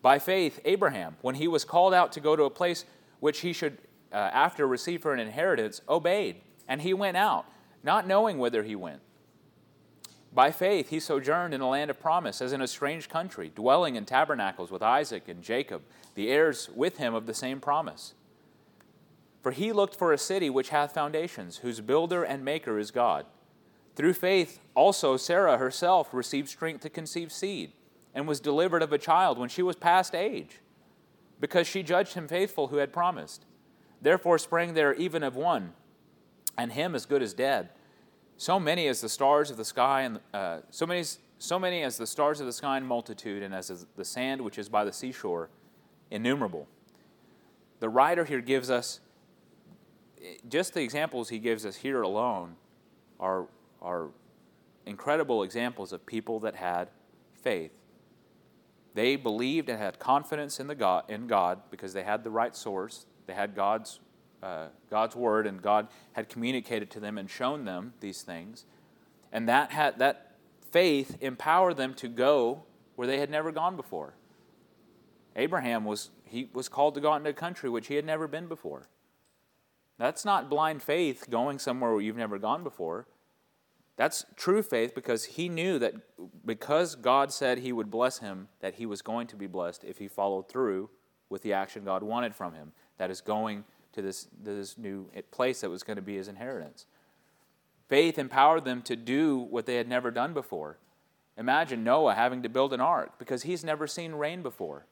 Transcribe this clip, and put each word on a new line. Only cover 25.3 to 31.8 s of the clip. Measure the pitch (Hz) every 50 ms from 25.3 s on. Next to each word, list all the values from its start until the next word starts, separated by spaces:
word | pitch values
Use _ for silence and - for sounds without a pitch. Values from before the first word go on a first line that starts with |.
| 170 185 196 170 135
herself | 117 131 131 - - 175 175 190 180 151 - -
received | 127 120 - - 139 143 139
strength | - - 165 160 160 139
to | - 156
conceive | - 175 160 151 - 170 170 156
seed, | - - - 196 202 147 85 - - _ _ _ _ _ _ _ -
and | 131 143
was | 156 147 135
delivered | - 147 143 151 175 185 170 170 160
of | 151
a | 147
child | 143 - - 160 175 190 175 127
when | 120 123
she | 123 - -
was | 180 180 170
past | - - 170 175 185 185 - -
age, | 170 190 220 254 107 - - - - _ _ _ _ _ _ _ _ _ _ _ _ _ _ _ _
because | - 143 - 180 170
she | - - 196